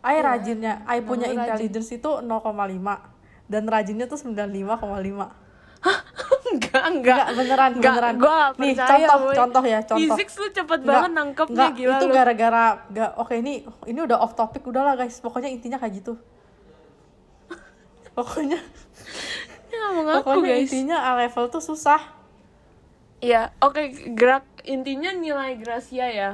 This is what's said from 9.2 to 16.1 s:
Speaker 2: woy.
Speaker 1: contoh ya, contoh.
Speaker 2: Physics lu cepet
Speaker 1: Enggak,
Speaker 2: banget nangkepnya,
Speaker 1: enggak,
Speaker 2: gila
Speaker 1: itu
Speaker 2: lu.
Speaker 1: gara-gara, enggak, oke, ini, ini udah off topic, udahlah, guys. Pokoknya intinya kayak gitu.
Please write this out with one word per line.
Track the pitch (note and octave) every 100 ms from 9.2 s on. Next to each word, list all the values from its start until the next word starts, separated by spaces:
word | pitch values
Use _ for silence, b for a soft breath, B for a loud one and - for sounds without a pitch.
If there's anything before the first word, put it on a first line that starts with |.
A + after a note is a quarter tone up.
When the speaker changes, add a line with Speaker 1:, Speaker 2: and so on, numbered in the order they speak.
Speaker 2:
woy. | C4+
Speaker 1:
contoh | C4+ B3 B3+
ya, | B3+ A3
contoh. | A3 A3
Speaker 2:
Physics | D#4+ A3 G4+
lu | - G4+
cepet | G4+ D#4 D#4+
Speaker 1:
Enggak, | C4
Speaker 2:
banget | C#4 F4
nangkepnya, | E4 D4 C#4 D#4 A#3+
Speaker 1:
enggak, | C4+
Speaker 2:
gila | B3 B3+
Speaker 1:
itu | C4
Speaker 2:
lu. | C4+
Speaker 1:
gara-gara, | C4 B3+ A3+ A3+ A#3 A3+ G#3 -
enggak, | G#3 A3
oke, | - A#3
ini, | A#3 B3 C4+ - - -
ini | A#3+
udah | D#4+ A3+
off | A3
topic, | - A3 C4
udahlah, | B3+ B3 C#4+
guys. | C4 B3 A#3
Pokoknya | A#3 B3 C4+
intinya | B3+ A#3 C4
kayak | A#3+ G3
gitu. | A3